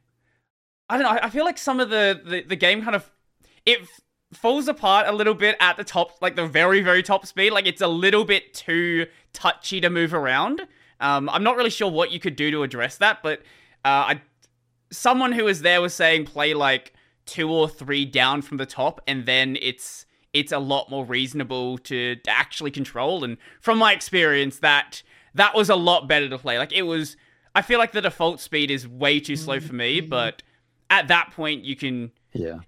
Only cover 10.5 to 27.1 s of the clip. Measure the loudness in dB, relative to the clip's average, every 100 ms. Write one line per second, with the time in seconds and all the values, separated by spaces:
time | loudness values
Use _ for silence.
10.5 | -4 -10 _ _ -4 0 0 0 0 0
11.5 | 2 0 0 -2 0 -2 -2 -8 -2 -2
12.5 | -2 -4 -4 -6 0 0 0 -4 -6 _
13.5 | -20 _ _ 0 2 2 -2 _ _ _
14.5 | _ _ _ _ -2 2 2 2 0 0
15.5 | 2 2 2 2 2 4 4 0 -2 -2
16.5 | 2 2 0 -4 _ _ _ -18 -6 -2
17.5 | 0 0 -2 -4 -2 0 2 2 0 -6
18.5 | -10 -10 -2 -2 -2 -6 -4 0 0 0
19.5 | -2 -6 -8 -14 -18 -20 _ _ -4 -2
20.5 | -4 -2 -4 -4 -8 -6 -4 -4 -6 -6
21.5 | -6 -6 -8 -8 -6 -4 -6 -2 0 0
22.5 | -4 -10 -8 -10 -4 -4 -4 -6 -12 -18
23.5 | -10 0 2 4 2 0 2 4 2 0
24.5 | 0 2 2 0 -10 -20 _ _ 2 2
25.5 | 4 2 4 4 2 2 0 0 -6 -4
26.5 | -2 -2 -2 -2 -2 -4